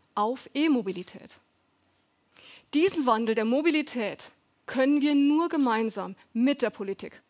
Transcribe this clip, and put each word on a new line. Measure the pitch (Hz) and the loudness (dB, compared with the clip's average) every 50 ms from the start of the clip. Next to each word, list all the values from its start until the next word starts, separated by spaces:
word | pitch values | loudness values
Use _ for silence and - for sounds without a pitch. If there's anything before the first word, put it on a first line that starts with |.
| _ _ _ | _ _ _
auf | 214 208 220 254 269 - - - | -2 -2 -2 -2 -4 -8 -6 -2
E-Mobilität. | 277 311 330 285 247 190 196 185 180 180 - - - - - - - _ _ _ _ _ _ _ _ _ _ _ _ _ _ _ _ _ _ - - - - - - - _ | 0 2 2 2 2 0 -2 -6 -8 -10 -14 -16 -18 -20 -20 -20 -20 _ _ _ _ _ _ _ _ _ _ _ _ _ _ _ _ _ _ -20 -20 -20 -20 -20 -20 -10 _
Diesen | - 294 339 392 - 330 269 | 0 2 2 2 2 0 2
Wandel | 247 220 220 233 220 220 | 2 2 2 2 0 0
der | 226 220 | 0 0
Mobilität | 226 247 285 302 330 302 311 294 302 - 247 220 196 147 - - - - _ _ _ _ _ _ | 0 0 2 2 2 0 0 -2 -4 -6 -4 -4 -6 -6 -10 -14 -18 -20 _ _ _ _ _ _
können | - - 254 262 277 294 294 | -6 -2 0 2 2 4 2
wir | 269 302 294 | 2 4 4
nur | 285 285 285 302 311 339 330 | 4 4 4 4 2 0 0
gemeinsam | 339 311 269 240 220 220 226 220 - 208 185 180 196 - - _ | 0 0 2 2 2 0 0 -2 -4 -6 -8 -10 -12 -16 -18 _
mit | - 226 240 277 285 269 | -2 0 2 2 2 0
der | 247 214 | -2 -4
Politik | - - 202 196 196 - - - - - _ | -4 -6 -8 -8 -8 -8 -10 -14 -16 -18 _